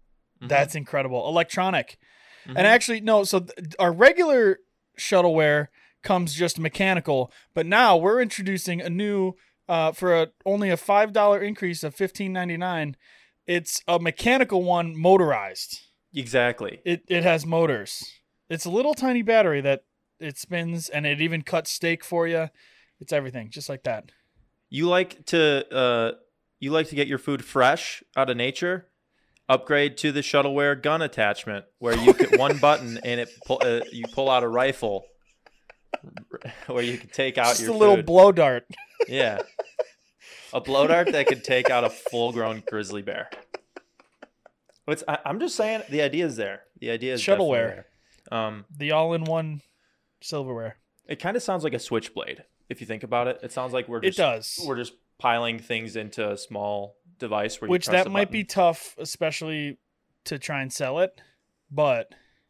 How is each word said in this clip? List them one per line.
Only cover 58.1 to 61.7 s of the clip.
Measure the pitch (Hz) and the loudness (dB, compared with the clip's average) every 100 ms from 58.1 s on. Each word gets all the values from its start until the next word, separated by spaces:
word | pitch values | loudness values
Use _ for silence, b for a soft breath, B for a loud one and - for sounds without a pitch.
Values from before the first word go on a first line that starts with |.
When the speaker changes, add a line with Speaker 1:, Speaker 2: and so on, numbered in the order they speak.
| 202 196 | -2 -2
Speaker 1:
button. | |
Speaker 2:
be | 214 196 | -4 -4
tough, | 196 175 165 - - | 2 2 0 -8 -14
especially | - - 156 151 156 156 147 - _ _ _ _ - | -14 -6 -6 -6 -8 -6 -8 -12 _ _ _ _ -12
to | 143 | -10
try | - 143 | -8 -8
and | 131 | -8
sell | - 131 151 | -6 -4 -2
it, | 185 - b b _ _ _ | -2 -4 b b _ _ _